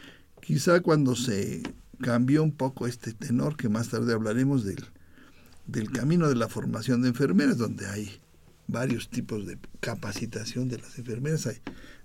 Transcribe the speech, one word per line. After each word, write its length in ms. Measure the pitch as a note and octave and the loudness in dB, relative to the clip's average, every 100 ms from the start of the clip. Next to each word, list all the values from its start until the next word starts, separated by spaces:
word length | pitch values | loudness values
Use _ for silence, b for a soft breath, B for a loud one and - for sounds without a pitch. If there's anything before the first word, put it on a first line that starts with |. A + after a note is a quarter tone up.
| B B B - | B B B -12
quizá 380 | - D3+ F3+ F3 | -2 2 6 6
cuando 380 | F3 D#3 C3+ A#2 | 6 4 4 2
se 460 | C3 G2+ - - - - - - | 0 0 -2 -4 -8 -12 -18 -6
cambió 420 | - A#2+ B2+ D3+ | 0 2 4 4
un 100 | D#3 | 4
poco 340 | D3+ C3+ C3 A#2+ | 0 -2 -2 -4
este 240 | A#2+ - | -4 -10
tenor, 460 | A2 - A#2+ C#3+ D3+ | -8 -2 0 0 0
que 100 | A#2+ | 0
más 220 | A2 A#2 | 0 0
tarde 240 | A2+ A#2 | 0 0
hablaremos 520 | A2+ A2 A#2 C3+ C#3 G2 | 2 2 2 4 2 0
del, 200 | - - b b b b b b b - | -4 -10 b b b b b b b -8
del 220 | B2 G#2+ | -4 -2
camino 380 | B2 C3 F3 D#3 | 0 2 4 4
de 80 | A#2+ | 2
la 140 | A2 | 0
formación 520 | A2+ - A2+ A#2 A#2+ | -2 -4 -4 0 2
de 80 | B2+ | 2
enfermeras, 480 | A#2+ C#3 F#3 C4+ C#3+ | 2 4 4 4 2
donde 300 | A2 G2+ G2 | 0 -4 -6
hay 320 | G2+ G#2 - - - - - - | -6 -8 -12 -20 -20 -20 -14 -6
varios 420 | A#2 C3+ A#2 - | -2 -2 -2 -4
tipos 380 | A#2+ - G#2+ F#2+ | -6 -4 -6 -6
de 100 | F#2+ - - | -10 -14 -10
capacitación 880 | - A#2 G#2+ G2 A2+ A2 G#2+ A#2+ B2+ | -8 -6 -6 -6 -6 -6 -6 -4 -4
de 120 | A#2 | -4
las 180 | - - | -10 -12
enfermeras. 500 | A#2+ B2 C#3+ D#3 B2 | -8 -6 -2 -2 -2
Hay, 140 | G#2+ B B B B | -6 B B B B